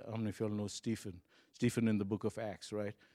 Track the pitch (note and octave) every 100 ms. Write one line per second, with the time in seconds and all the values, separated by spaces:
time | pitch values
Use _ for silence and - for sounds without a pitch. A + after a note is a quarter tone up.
0 | - A2 G#2+ - A2 G#2 G#2 - A#2+ A2
1 | G#2+ F2 - _ _ - A#2+ B2 A2+ G#2+
2 | G2 G#2+ A2 - A2 F2+ - G#2 G#2 -
3 | -